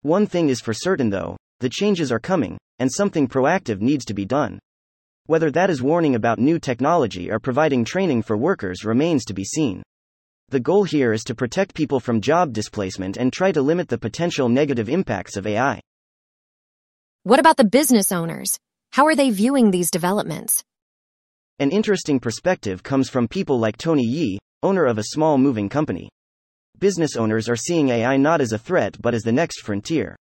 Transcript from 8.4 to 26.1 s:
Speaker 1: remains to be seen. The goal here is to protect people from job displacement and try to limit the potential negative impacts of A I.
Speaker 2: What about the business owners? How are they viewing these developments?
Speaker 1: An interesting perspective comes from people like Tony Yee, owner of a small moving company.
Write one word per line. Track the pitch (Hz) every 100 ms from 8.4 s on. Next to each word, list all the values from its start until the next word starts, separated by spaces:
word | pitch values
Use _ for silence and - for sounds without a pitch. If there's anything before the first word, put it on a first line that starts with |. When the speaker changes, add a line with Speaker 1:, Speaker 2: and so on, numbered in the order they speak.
| 151 185 92 92 104
Speaker 1:
remains | 113 165 147 113
to |
be | 95
seen. | 98 156 143 92 - _ _ _ _ _ _
The | 135
goal | 120 196
here | 190 151 123
is | 110 -
to | 120
protect | 123 185 190
people | - 151 131
from | - 117
job | 107 165 175
displacement | 107 - - 95 95 92 98
and | 123
try | - 185
to | 160
limit | 135 170 170
the | 117
potential | 113 - 170 156 123
negative | 127 147 120 107
impacts | 190 190 101 - 101
of | 101
A | 104
I. | 135 113 _ _ _ _ _ _ _ _ _ _ _ _ _ _
Speaker 2:
What | 180 262
about | 320 -
the |
business | 220 262 302 233 190
owners? | 180 165 160 - - _ _ _
How | - 302
are | 311
they | 277
viewing | 190 233 277 220
these | 180 170
developments? | 180 175 208 - 147 - - _ _ _ _ _ _ _ _ _ -
Speaker 1:
An | 139
interesting | 190 220 185 - 135
perspective | 123 - 180 185 107 92
comes | - 135 127
from | 131 117
people | 190 190 131
like | 110 -
Tony | 165 156
Yee, | 113 143 131 95 _ _
owner | 170 190 139
of | 107
a | 104
small | 151 156 139
moving | 139 113 101
company. | 143 156 92 -